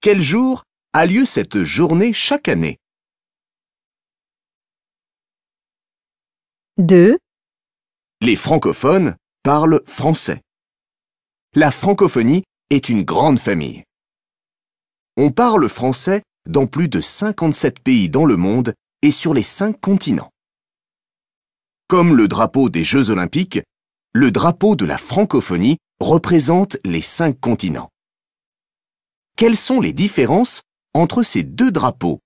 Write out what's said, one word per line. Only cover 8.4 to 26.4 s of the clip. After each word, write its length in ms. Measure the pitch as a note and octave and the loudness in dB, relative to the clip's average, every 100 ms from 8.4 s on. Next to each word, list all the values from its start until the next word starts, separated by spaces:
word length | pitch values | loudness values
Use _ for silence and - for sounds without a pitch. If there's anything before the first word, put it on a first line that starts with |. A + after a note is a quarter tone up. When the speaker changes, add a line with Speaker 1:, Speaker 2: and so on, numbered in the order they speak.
| - D#3+ G2+ D#2 C3 F#3 D#3+ F2 _ _ | 0 -2 -2 -2 0 2 0 -4 _ _
Speaker 1:
parlent 380 | - D3 D#3+ F3 - | -2 0 2 0 -2
français. 560 | - B2+ D#3+ - E2+ _ _ _ _ _ _ _ _ _ _ _ | -4 -2 0 -2 -6 _ _ _ _ _ _ _ _ _ _ _
La 160 | - D3+ | 0 0
francophonie 760 | - F#3+ G3+ F#3 B2+ A#2 E3 F#3+ _ _ | 0 -2 0 0 2 0 0 -2 _ _
est 180 | C#3+ - | -4 0
une 140 | A2+ | -4
grande 340 | F2+ E2 D3 B2+ | -2 0 2 0
famille. 460 | - F2 C#2+ A1+ - _ _ _ _ _ _ _ _ _ _ _ _ - | 0 -4 -6 -12 -20 _ _ _ _ _ _ _ _ _ _ _ _ -2
On 140 | C#3+ | 0
parle 380 | B2+ A#3+ D#3+ B2 | 2 2 2 0
français 540 | - B2 C3 - G3 - _ - | -2 -4 -2 -2 -4 -6 _ -4
dans 180 | C#3+ C3+ | 0 0
plus 240 | - E3+ | -2 -4
de 100 | F2 | -2
cinquante-sept 800 | - - G#3 G#3 E3 D3 C#3 - | -2 -2 -2 -2 -2 0 -2 -4
pays 300 | - B2 F#2 | 0 0 2
dans 160 | C3 D#3 | 2 2
le 120 | G2+ | 2
monde 360 | F2+ A2+ A#2 - _ _ | 0 0 -2 -6 _ _
et 80 | D3 | 0
sur 240 | D3 E3 D3+ | 2 0 0
les 80 | |
cinq 360 | - - G3+ G#3+ | 0 -2 -2 -4
continents. 520 | - G3 - F#2 - _ _ _ _ _ _ _ _ _ _ _ _ _ _ _ _ | -2 -2 0 -6 -6 _ _ _ _ _ _ _ _ _ _ _ _ _ _ _ _
Comme 280 | F3+ F3 C#3+ | 2 4 4
le 120 | G#2 | 2
drapeau 420 | F2+ A2+ C3+ C3 | 2 0 2 0
des 140 | E2+ | 0
Jeux 280 | D#2+ C3+ A#2+ | -2 0 0
Olympiques, 480 | G2+ F2 D#3 F#3 - - _ _ _ _ | 0 -2 -4 -4 -6 -10 _ _ _ _
le 180 | A2+ C#3 | 0 0
drapeau 440 | G2+ E3 E3+ G#3 F3+ | 2 0 0 0 0
de 100 | F2+ | -2
la 120 | C#2 | -4
francophonie 800 | - - G#3 C#3 - F2 G#2 D#3+ _ _ | -6 -2 0 0 -2 -2 0 0 _ _
représente 800 | - D#3+ - E3+ | 0 0 2 0